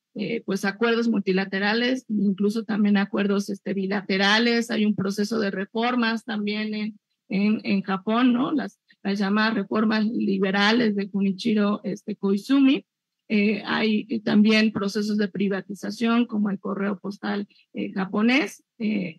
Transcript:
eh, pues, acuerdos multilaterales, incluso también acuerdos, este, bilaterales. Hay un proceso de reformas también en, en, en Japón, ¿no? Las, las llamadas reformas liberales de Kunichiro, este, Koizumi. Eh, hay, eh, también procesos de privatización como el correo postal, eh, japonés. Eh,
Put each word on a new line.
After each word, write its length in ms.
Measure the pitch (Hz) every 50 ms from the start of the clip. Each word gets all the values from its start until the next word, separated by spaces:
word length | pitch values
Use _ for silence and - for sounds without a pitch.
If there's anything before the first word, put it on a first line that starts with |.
| _ _ -
eh, 280 | 208 202 - - 226 -
pues, 200 | - 190 196 202
acuerdos 420 | 196 196 202 233 233 233 233 233
multilaterales, 1000 | 233 220 202 - 190 185 190 196 190 196 190 202 208 220 233 247 247 262 254 - -
incluso 560 | 214 208 196 208 185 190 202 208 220 226 208
también 320 | - 208 202 208 202 202
acuerdos, 520 | 196 202 202 - - 196 196 196 202 202 -
este, 240 | 202 - - 214 190
bilaterales. 960 | 196 190 190 202 208 196 - 190 190 196 202 214 220 240 240 233 233 226 -
Hay 160 | 226 220 214
un 100 | 214 196
proceso 440 | 196 196 202 196 208 208 - 233 226
de 100 | 208 196
reformas 760 | 190 190 202 - - 226 233 247 254 247 226 226 233 220 -
también 480 | 240 220 214 208 208 208 214 214 214 214
en, 260 | 214 214 220 208 - _ _ _ _ _ -
en, 320 | - 196 202 214 214 - -
en 180 | 220 202 190 -
Japón, 500 | 208 196 185 - 214 220 233 262 247 233
¿no? 180 | 240 285 339
Las, 300 | 320 254 190 196 - _ _ _ _ _
las 160 | - 196 202
llamadas 360 | 208 196 196 208 214 214 226 220
reformas 520 | 202 196 - 220 214 220 214 214 220 208
liberales 920 | 220 240 214 214 202 196 190 196 190 190 202 202 214 226 247 233 214 202
de 120 | 196 196 190
Kunichiro, 720 | - 196 196 196 185 190 - 240 214 208 202 202 208 - -
este, 320 | 185 196 - - 214 202
Koizumi. 680 | - 196 196 202 196 - - 277 277 269 262 294 392 - _ _ _ _ _ _ _ _ - 220
Eh, 300 | 208 202 214 202 - -
hay, 420 | - 151 - 220 220 214 214 - -
eh, 100 | 233 220
también 540 | - - 214 208 208 220 214 214 220 220 -
procesos 420 | 190 196 202 - 214 208 214 208
de 140 | 214 208 185
privatización 960 | - 185 202 196 196 185 - - 202 - 214 208 214 233 233 226 233 240 240
como 240 | - 214 208 208 202
el 100 | 190 -
correo 400 | - 196 196 196 196 202 196 -
postal, 480 | - 196 202 - 214 208 208 202 208 - _ _ _ _ -
eh, 200 | 202 208 202 -
japonés. 680 | 190 190 185 - 208 220 240 254 294 403 - - - _ _ _
Eh, 380 | - 220 214 214 196 180 170 -